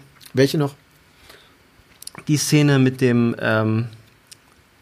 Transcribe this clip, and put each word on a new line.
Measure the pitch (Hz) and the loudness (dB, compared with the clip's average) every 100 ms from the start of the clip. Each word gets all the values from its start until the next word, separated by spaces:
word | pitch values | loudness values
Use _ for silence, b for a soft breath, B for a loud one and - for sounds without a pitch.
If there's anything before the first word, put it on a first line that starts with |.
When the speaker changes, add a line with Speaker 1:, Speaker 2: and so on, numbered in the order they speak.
| - _ - | -20 _ -6
Speaker 1:
Welche | - 143 160 | 0 0 0
noch? | 143 - _ _ _ b b b b b _ _ _ _ - - - | -4 -6 _ _ _ b b b b b _ _ _ _ -20 -12 -4
Speaker 2:
die | 147 | -4
Szene | - 151 147 135 | 0 2 4 2
mit | 131 131 | 2 0
dem, | 127 120 117 - | 0 2 0 -2
ähm, | 117 110 110 110 117 - _ _ _ - _ _ _ _ | -2 0 0 -2 -4 -12 _ _ _ -20 _ _ _ _